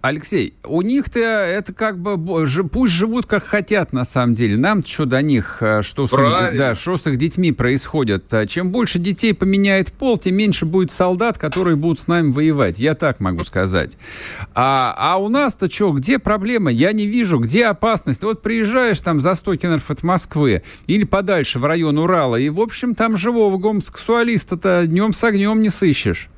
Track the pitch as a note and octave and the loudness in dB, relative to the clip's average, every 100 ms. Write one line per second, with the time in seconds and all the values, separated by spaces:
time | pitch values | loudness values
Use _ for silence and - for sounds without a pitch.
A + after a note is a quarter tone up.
0 | B2+ D3+ - F#3+ G#2+ - - D#3+ G3 C4+ | -2 -4 -2 -2 -2 -6 -4 -2 0 0
1 | - B3 A3+ A3 F#3 F#3+ G3 F#3+ A3 F#3+ | -2 -2 0 0 0 -2 -6 -4 -4 -4
2 | F#3 G3 E3 E3 D3+ C#3+ F#3 A#3 B3+ E3+ | -4 -4 -2 0 0 0 -2 0 2 2
3 | A3 A#3+ - G#3 - G#3 - G#3 E3+ C3 | 0 -2 0 -2 0 -4 0 -2 0 -4
4 | B2 C3 B2 A2+ A#2 G#2 D#3+ G#3+ - - | -2 0 2 2 2 2 2 0 -2 -4
5 | D3 B2+ D3+ C3 F#2 - A2+ G#2+ G2+ - | 0 0 2 0 0 -4 0 0 -2 -4
6 | C3+ - C#3 F3 F#3 B2+ C3+ A2+ - F3+ | 0 2 2 2 0 0 0 -2 -4 -4
7 | - C3 E3 E3+ F3+ C3 B2 C3 - D#3 | -2 -2 -2 0 0 2 0 0 -2 -2
8 | B2 F#2+ - A2+ G#2 - F#3 G#3+ A3+ F3+ | 0 -2 0 -2 0 -2 -2 0 0 0
9 | F3 F#3 A3+ F#3+ F#3+ G3 G3 F#3+ F#3 - | -2 0 0 2 2 2 4 2 0 -2
10 | C4+ A3+ F#3+ F#3 G#3+ - E3 F#3 F3+ - | 0 0 0 0 2 0 0 0 0 0
11 | F3+ F#3 A3+ - D#3 F3+ F3+ D#3 E3 D#3+ | 0 2 -2 -2 -4 -2 0 2 0 -2
12 | - E3+ D#3 C3 D#3 D3 G#2 F2 C3+ D#3 | 0 2 2 2 2 2 0 0 -2 0
13 | D#3 B2 F#2+ E2+ E2+ F#2+ F#2+ F#2 C2+ - | -2 0 -2 -2 -4 -2 0 0 -2 -8
14 | - - - - - - B2+ C3+ B2+ - | -18 -16 -14 -14 -8 0 2 2 0 0
15 | C#3 F#3 G3+ B3+ C#4 - F#3+ - G3+ C#3+ | 0 0 0 0 0 -2 -6 0 0 0
16 | C#3 C4+ - G#3 G3+ A#3+ E3+ A#2 E3+ G#3+ | 0 0 0 -2 0 0 0 2 2 2
17 | G#3 A#3+ G#3+ D#3+ A#2 E3+ A#3 G3 A3 G3 | 0 0 0 0 2 2 2 2 0 0
18 | - C3 G#3 A3 - A3+ G#3 B3+ A#3+ F3+ | -2 -4 -2 -4 -2 0 0 2 2 0
19 | F3+ D#3 D3 F#3 - E3+ F3 D#3+ - D3 | 0 0 2 0 -2 -2 0 -2 -2 -6
20 | E3 F#3 - D#3 C#3+ F#2+ - - - G3 | 0 -2 -2 0 2 2 -2 -16 -2 0
21 | G3+ G3 G3 F#3 C3+ B2 C#3+ E3 D#3+ D3 | 2 0 0 0 0 -2 0 0 0 0
22 | E3 F3+ C3+ A#2 C#3 D#3 A3+ - B3 A3 | 2 2 2 2 0 0 -4 -2 -4 0
23 | A3+ G#3+ G3 A#3 G#3 F#3+ G3+ G#3 - - | 0 0 0 2 2 2 0 -2 -4 -8
24 | - A#3 A#3 A3 - E3+ G3 F3 E3+ E3+ | -2 0 2 0 -2 -4 0 2 2 2
25 | G#3+ - A#3 G3+ G3+ A3 G#3+ - F#3+ - | 0 0 0 2 2 2 0 2 2 2
26 | G#2 E2+ - | 0 -4 -8